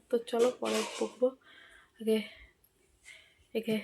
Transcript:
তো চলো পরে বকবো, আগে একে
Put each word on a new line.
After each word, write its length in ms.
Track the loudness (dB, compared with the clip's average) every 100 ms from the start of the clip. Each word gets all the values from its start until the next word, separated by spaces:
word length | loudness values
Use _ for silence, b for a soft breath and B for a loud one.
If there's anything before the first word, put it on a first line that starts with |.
| -4
তো 60 | -4
চলো 300 | 0 2 2
পরে 280 | 2 -2 -2 -2 -4
বকবো, 260 | -6 0 0 0 B B B B B -6
আগে 160 | 0 0 -2 B B _ _ _ _ _ -20 B B B _
একে 220 | -6 -2 -2